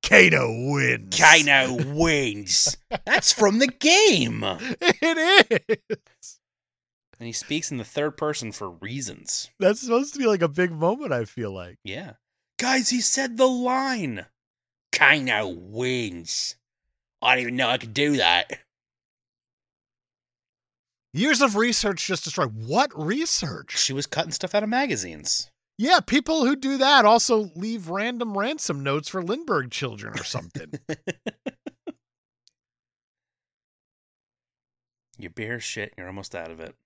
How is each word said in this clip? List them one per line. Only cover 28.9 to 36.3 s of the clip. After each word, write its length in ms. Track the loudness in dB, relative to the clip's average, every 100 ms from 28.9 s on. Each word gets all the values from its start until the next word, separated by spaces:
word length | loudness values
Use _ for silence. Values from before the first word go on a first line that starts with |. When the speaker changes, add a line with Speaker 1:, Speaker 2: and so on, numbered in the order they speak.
| -4 -4
Speaker 1:
for 140 | -6
Lindbergh 480 | -4 -6 -2 -2 -2
children 420 | -6 -8 -8 -12 -10
or 40 |
something. 480 | -8 -10 -10 -14 -12 -14 -10
Speaker 2:
<laughs> 120 | -10 -10 -10 -12 _ -14 _ -20 _ -18 -18 _ _ _ _ _ _ _ _ _ _ _ _ _ _ _ _ _ _ _ _ _ _ _ _ _ _ _ _ _ _ _ -18
You 120 | -16
beer 300 | -10 -8 -8
shit, 340 | -8 -10 -10 -12
you're 100 | -14
almost 260 | -14 -12